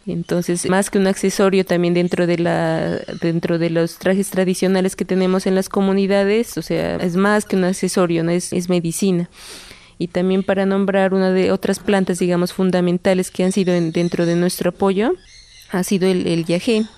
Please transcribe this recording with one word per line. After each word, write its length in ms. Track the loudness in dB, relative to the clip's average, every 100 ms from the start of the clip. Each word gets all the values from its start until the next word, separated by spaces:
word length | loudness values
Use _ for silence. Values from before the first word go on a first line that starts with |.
| -8
Entonces, 600 | -8 -2 -2 -2 -2 0
más 220 | 0 2
que 80 | 0
un 100 | 0
accesorio 560 | 0 -2 2 2 2
también 300 | 2 0 2
dentro 320 | 2 0 0 0
de 140 | 0
la, 600 | 0 0 0 -2 -2 -4 -8 -4
dentro 380 | -2 -2 -2 0
de 100 | 0
los 280 | 0 -2 -2
trajes 300 | 0 0 0
tradicionales 680 | 0 0 0 0 2 0 -4
que 100 | -2
tenemos 400 | 0 2 0 0
en 80 |
las 160 | 0 0
comunidades, 880 | 0 0 2 2 2 2 0 -2 -6
o 40 |
sea, 340 | -4 -4 -2 -2
es 200 | -2 2
más 300 | 2 2 0
que 100 | 0
un 100 | 0
accesorio, 580 | -2 -2 0 0 0
¿no? 80 | 0
Es, 200 | -2 -2
es 160 | -4 0
medicina. 640 | -2 -2 -2 0 0 -2 -10 -20 -20 -20 -20 -20 -10
Y 80 | -6
también 340 | -2 0 0
para 240 | 0 0 0
nombrar 480 | 0 2 2 2
una 160 | 2 2
de 200 | 2 2
otras 260 | 0 -2 -2
plantas, 400 | 0 0 0 0
digamos, 340 | 0 0 0
fundamentales 800 | 0 0 2 2 0 2 0 -2
que 140 | -2
han 80 | 0
sido 220 | 2 2 2
en, 160 | 0
dentro 340 | 0 -2 0 0
de 100 | 2
nuestro 340 | 0 0 -4
apoyo, 440 | 0 0 2 0 -2 -8 -20 -20 -20 -6
ha 140 | -4
sido 240 | 0 0 2
el, 180 | 0 0
el 200 | -2 0
yagé 400 | -2 0 0 -2